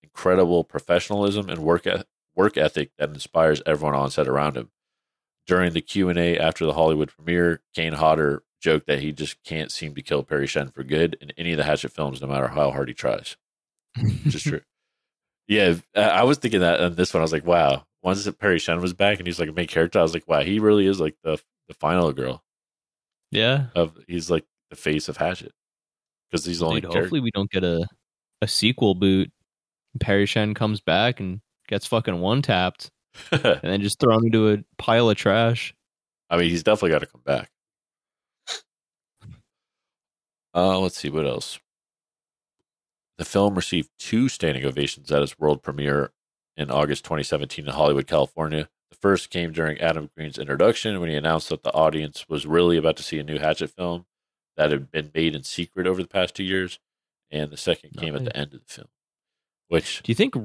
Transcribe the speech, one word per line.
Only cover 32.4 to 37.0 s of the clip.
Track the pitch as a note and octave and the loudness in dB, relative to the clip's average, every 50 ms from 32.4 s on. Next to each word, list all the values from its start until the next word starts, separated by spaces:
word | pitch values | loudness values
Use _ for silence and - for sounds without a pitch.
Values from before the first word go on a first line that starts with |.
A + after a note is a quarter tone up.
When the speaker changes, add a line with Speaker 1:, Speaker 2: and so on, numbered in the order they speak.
| C#3 - A#2 F2+ F#2 F2+ - - - - _ _ _ _ | 2 2 2 2 2 0 -2 -6 -14 -20 _ _ _ _
Speaker 1:
<laughs> | _ - - - | _ -20 -6 -2
Speaker 2:
and | E3+ - - A#2 D#2+ - | -2 2 2 2 2 2
then | - E2+ F#2 G2+ | 0 -2 -2 -2
just | G2+ G2+ - - | -2 -2 0 2
thrown | - A#2 A2 A2+ A2+ | 4 4 4 4 4
into | A2+ A2+ A2 G#2+ G#2+ | 4 4 4 4 4
a | G#2 G#2 - - _ | 4 2 -2 -8 _
pile | - - - A2+ A#2 A#2+ A2+ | -6 0 2 4 4 4 4
of | G#2 | 2
trash. | - - G#2 G2 A2 A#2 A#2 A#2+ A#2 - - - _ _ _ _ _ _ _ _ _ _ - | 2 2 2 2 4 4 2 0 -2 -4 -10 -14 _ _ _ _ _ _ _ _ _ _ -2
Speaker 1:
I | F2 | 2
mean, | F2 F2 E2+ | 2 2 2
he's | E2+ E2+ | 0 2
definitely | D#2 G#2+ G#2+ G#2+ - E2+ | 2 2 2 4 4 2
gotta | D#2 D2 | 2 2